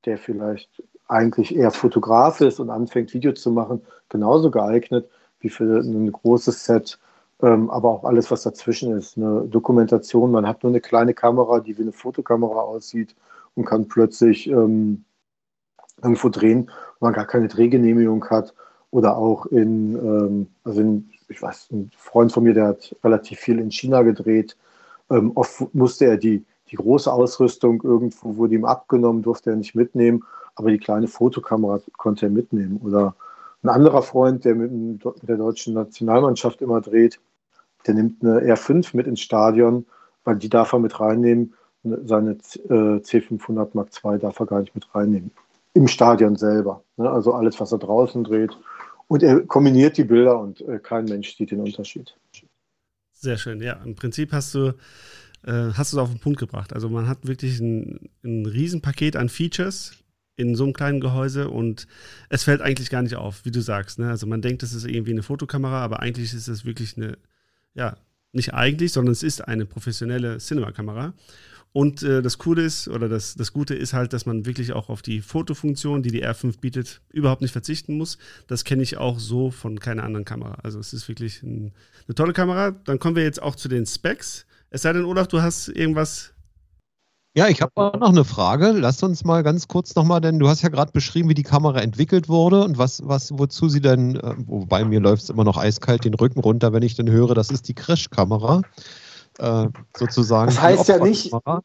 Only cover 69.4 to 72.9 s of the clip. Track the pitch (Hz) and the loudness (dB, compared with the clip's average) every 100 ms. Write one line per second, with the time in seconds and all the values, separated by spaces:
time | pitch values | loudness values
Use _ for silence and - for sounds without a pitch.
69.4 | - 110 104 - 123 110 117 123 120 113 | -8 -6 -6 -10 -10 -8 -6 -6 -6 -8
70.4 | - 151 113 - 107 107 143 - _ - | -6 -6 -6 -8 -10 -10 -12 -14 _ -20
71.4 | _ - _ 139 147 143 143 135 123 - | _ -20 _ 0 0 0 -2 0 -2 -4
72.4 | 170 165 165 156 - | -2 0 0 -4 -8